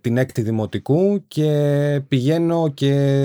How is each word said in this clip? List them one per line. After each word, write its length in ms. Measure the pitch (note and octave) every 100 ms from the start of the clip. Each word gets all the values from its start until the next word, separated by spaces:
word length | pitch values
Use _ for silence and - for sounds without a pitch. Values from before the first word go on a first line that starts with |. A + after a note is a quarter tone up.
την 160 | A#2 A#2+
έκτη 240 | C3 -
δημοτικού 800 | A2 A2 G#2+ G#2 - D3+ G3 G3+ -
και 760 | - D3+ D3 D3 C#3+ D3 C#3+ C#3
πηγαίνω 600 | C3+ C3 E3 E3+ E3+ D#3+
και 200 | C#3 C#3 C#3 C#3 C#3